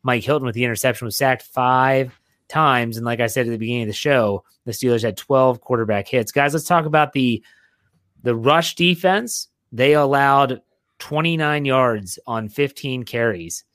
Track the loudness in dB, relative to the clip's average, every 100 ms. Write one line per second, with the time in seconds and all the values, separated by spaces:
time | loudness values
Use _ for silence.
0 | 0 -2 0 -2 -2 -4 -4 0 -2 -2
1 | -8 -2 0 0 -4 -2 2 2 2 0
2 | -2 _ _ _ _ 0 2 2 0 -4
3 | -6 -2 0 0 -2 -4 -4 -4 -4 -4
4 | 0 2 2 -2 _ _ -12 -2 0 2
5 | 0 -6 0 4 4 2 -2 -2 0 -2
6 | 0 -2 0 0 0 0 0 0 2 2
7 | 2 2 0 0 _ _ _ _ _ _
8 | _ _ -4 0 2 2 0 0 0 2
9 | 2 0 -2 -10 -12 _ _ 0 4 4
10 | 4 2 4 4 2 -2 _ _ _ _
11 | -8 -2 -2 0 -2 -2 0 2 2 0
12 | -6 -14 -8 -6 -6 -2 -4 -2 -8 -8
13 | -6 -2 -2 -2 -10 -14 _